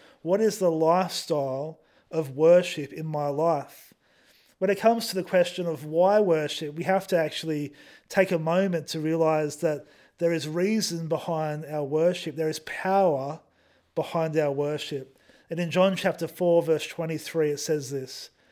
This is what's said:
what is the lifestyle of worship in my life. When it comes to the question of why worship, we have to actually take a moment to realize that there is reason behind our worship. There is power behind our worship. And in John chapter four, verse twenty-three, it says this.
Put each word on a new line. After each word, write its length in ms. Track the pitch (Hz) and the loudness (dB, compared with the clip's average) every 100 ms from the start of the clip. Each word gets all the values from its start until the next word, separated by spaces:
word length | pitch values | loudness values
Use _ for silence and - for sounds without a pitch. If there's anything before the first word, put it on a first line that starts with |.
| - _ | -20 _
what 180 | 160 196 | -2 2
is 180 | 220 202 | 2 2
the 120 | 185 | 0
lifestyle 1080 | 160 160 175 180 - - 156 135 131 151 160 _ _ _ | 4 4 4 2 -4 -4 -2 -2 -4 -8 -12 _ _ _
of 260 | 160 139 135 | -6 -4 2
worship 560 | 160 175 175 - 139 | 6 6 4 -6 -8
in 140 | - 160 | -8 -6
my 220 | 156 143 | -4 -4
life. 640 | 143 165 151 - - - _ _ _ _ _ _ _ | 0 0 0 -4 -18 -20 _ _ _ _ _ _ _
When 120 | 190 | 0
it 80 | 196 | 4
comes 300 | 220 233 226 | 4 4 -2
to 80 | 185 | -6
the 80 | |
question 420 | 170 185 175 - 175 | 0 2 2 0 -6
of 180 | 151 | -6
why 360 | 151 160 185 214 | -4 2 4 4
worship, 540 | 202 160 147 - 151 | 4 2 0 -6 -8
we 100 | 151 | -6
have 220 | 165 190 185 | 0 0 2
to 100 | 175 | 0
actually 540 | 156 - 160 151 143 - - - _ | 0 -4 -4 -4 -6 -10 -20 -20 _
take 220 | - 190 | 0 2
a 80 | 175 | 0
moment 480 | 160 175 196 170 143 | 0 2 2 -2 -4
to 120 | 165 | -4
realize 560 | 156 165 160 156 151 147 | -2 2 2 2 -2 -2
that 300 | 165 143 - _ _ _ | -2 -2 -8 _ _ _
there 140 | 170 | 0
is 160 | 165 143 | 0 -2
reason 600 | 160 190 220 - 170 160 | -2 0 0 -2 -4 -4
behind 580 | 160 - 160 156 151 151 | -4 -2 -4 -4 -6 -6
our 160 | 151 | -6
worship. 540 | 139 156 170 175 165 143 | -2 2 2 0 -6 -4
There 120 | 156 | -4
is 120 | 156 | -4
power 800 | - - 190 196 190 139 139 160 _ _ _ _ _ - | -8 -6 0 4 4 2 -4 -10 _ _ _ _ _ -6
behind 420 | 147 170 160 156 | -4 -2 0 0
our 140 | 147 | 0
worship. 680 | 139 147 151 - 139 131 _ _ _ _ | 0 -2 -4 -6 -10 -10 _ _ _ _
And 80 | 170 | -6
in 140 | 170 | -2
John 240 | 180 190 185 | 2 2 2
chapter 320 | 196 - 160 | -4 -4 -8
four, 340 | - 180 170 | -2 4 4
verse 240 | 156 156 - | 4 0 -2
twenty-three, 640 | - 160 156 - 165 151 | -8 -6 -6 -6 -2 0
it 80 | 143 | -2
says 320 | - 151 127 | -2 -4 -2
this. 400 | 139 127 - - _ _ | -8 -8 -14 -16 _ _